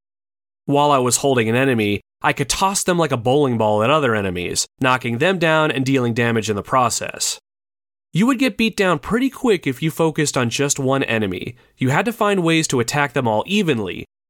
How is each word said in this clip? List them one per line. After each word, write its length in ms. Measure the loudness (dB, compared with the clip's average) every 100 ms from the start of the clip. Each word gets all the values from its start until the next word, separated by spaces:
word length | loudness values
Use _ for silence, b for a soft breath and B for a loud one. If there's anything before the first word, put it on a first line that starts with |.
| _ _ _ _ _ _ -2
While 260 | 2 4
I 60 | 4
was 180 | 2 0
holding 320 | 2 2 2
an 80 | 2
enemy, 460 | 2 2 0 -2 -6 _
I 80 | -4
could 160 | -2 -4
toss 360 | 0 0 0
them 140 | 0 0
like 120 | 0
a 60 | 0
bowling 420 | 0 2 2 2
ball 240 | 2 2
at 80 | 2
other 240 | 2 2
enemies, 520 | 0 -2 -4 -4 -4 -6 _
knocking 400 | 0 0 -2 -2
them 220 | 0 2
down 320 | 2 2 2
and 120 | 0
dealing 300 | 0 0 0
damage 340 | 0 0 0 -2
in 60 |
the 80 | -4
process. 760 | -2 0 0 -2 -6 -6 -6 -8 _ _ _ _ _ _ _
You 140 | 0 2
would 120 | 2
get 180 | 0 0
beat 200 | 0 2
down 240 | 0 0
pretty 280 | -2 -2 -2
quick 380 | 0 0 0 -2
if 160 | -2
you 80 | -2
focused 460 | 0 0 0 -2 0
on 140 | -2
just 280 | 0 -2 0
one 240 | 0 0
enemy. 540 | 0 0 -2 -4 -8 b b _
You 100 | 0
had 160 | 0
to 80 | -2
find 320 | -2 0 2
ways 240 | 2 0 0
to 100 | -2
attack 360 | 0 -2 -2
them 120 | 0 0
all 160 | -2 0
evenly, 580 | -2 0 -2 -4 -8 -14 _ _